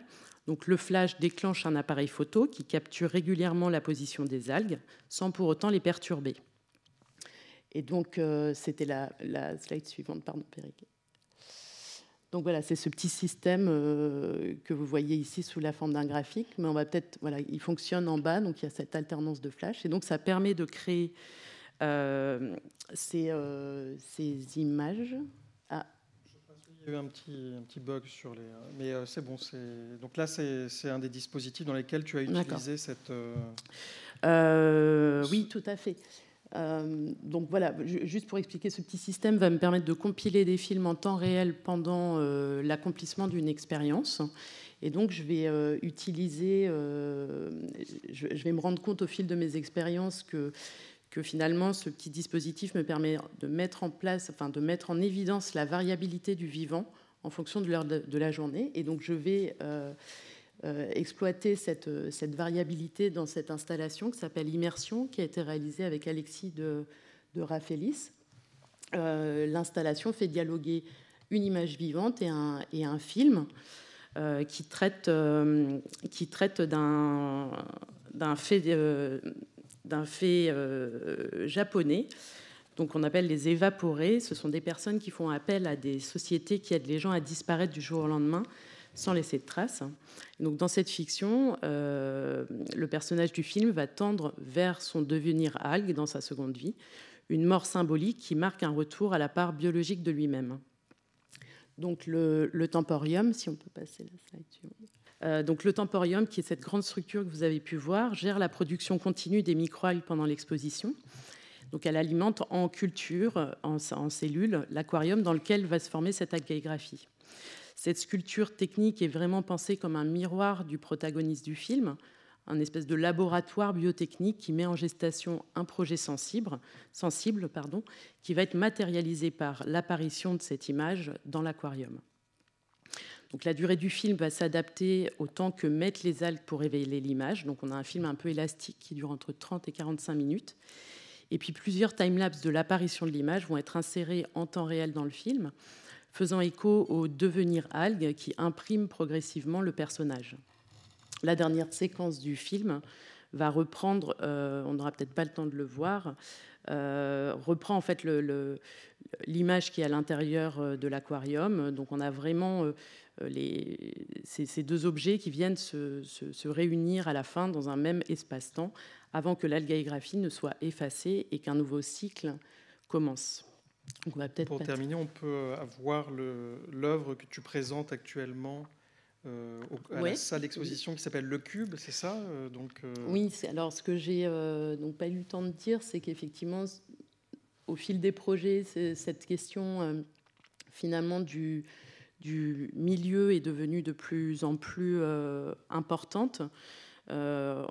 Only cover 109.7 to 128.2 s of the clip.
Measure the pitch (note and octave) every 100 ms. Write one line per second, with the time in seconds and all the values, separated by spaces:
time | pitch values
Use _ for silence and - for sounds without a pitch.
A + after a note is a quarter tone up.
109.7 | - F#3 F3 - D#3+ D3+ D3 - D#3 D3
110.7 | - G#3+ D4 - - - - - - -
111.7 | D#3 E3 D#3 D#3+ E3 G3+ G#3+ - F3+ F3+
112.7 | - F#3+ - - F3 A3+ F#3+ C#3 - D3+
113.7 | D3+ D3+ C#3+ D3 - D#3 D3 A3 F3 -
114.7 | D3+ D#3 E3 D#3+ G#3+ F3 D#3+ D#3 G#3 F3+
115.7 | E3 - D#3+ E3+ - F3 E3 C3 D#3 D#3
116.7 | D#3 - C#3+ - _ - - - - -
117.7 | - E3+ E3+ - G3 - - G#3 - F#3+
118.7 | - G#3+ G#3+ E3+ E3 F3 F#3+ - F3 -
119.7 | G3 F3 D#3 D3+ E3+ F3+ F#3 G3+ F#3 D#3+
120.7 | D#3 - D#3 D#3+ D3+ D#3+ D3 D3+ D#3 -
121.7 | C4 G3+ C#3+ - - - _ - D3+ D3+
122.7 | D#3 C#3+ D#3 E3+ F3 F#3 F3 F3 - G3+
123.7 | F3+ F3 E3+ E3 - F#3 G#3+ - D#3+ F3
124.7 | F3 E3+ - E3 D#3 F3 E3+ - - F3
125.7 | - E3 E3 - C#3 - A3+ G#3 C3 -
126.7 | - - - F3 - A3 G#3+ E3+ D#3 C#3+
127.7 | F3+ - - - _